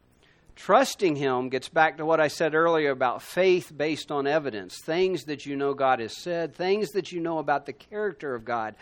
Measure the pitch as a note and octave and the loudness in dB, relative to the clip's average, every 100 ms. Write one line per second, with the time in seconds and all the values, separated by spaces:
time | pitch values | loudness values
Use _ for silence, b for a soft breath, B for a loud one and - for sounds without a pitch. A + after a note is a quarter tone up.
0 | _ _ b b b - - G#3+ C4+ - | _ _ b b b -12 4 4 4 2
1 | F#3 C#3+ C#3 B2+ B2+ C3 - E3 D#3+ D#3 | 0 2 0 0 -2 -4 -2 2 2 2
2 | D#3 D#3+ D3+ - D#3+ D#3 E3 D#3+ D3 B2+ | 2 2 2 2 0 4 4 4 2 0
3 | B2+ B2+ - F3+ F#3 F3+ - D3 D3+ D3+ | -2 -2 -4 2 4 4 0 -4 -4 -4
4 | - C#3+ C#3 D#3 C#3 G#2+ F2+ - - E3 | -4 -2 2 0 0 -6 -10 -12 -4 0
5 | F#3+ E3+ D3 C#3+ C#3+ C#3 C#3+ C3+ C3+ B2 | 2 0 -4 -8 -6 -2 -2 2 2 2
6 | A2 - F3 E3+ D#3+ - F3+ G#3 G3+ G3 | 0 -8 -6 -4 -4 -4 0 0 0 -4
7 | - F3+ E3 D#3+ D3 C#3+ C#3+ C3 - G#3 | -4 -6 -4 -2 0 -2 -2 -14 -12 -6
8 | G#3 - D3 A#2+ A2 A#2+ G#2+ G#2+ | -6 -6 -8 -8 -4 -4 -4 -10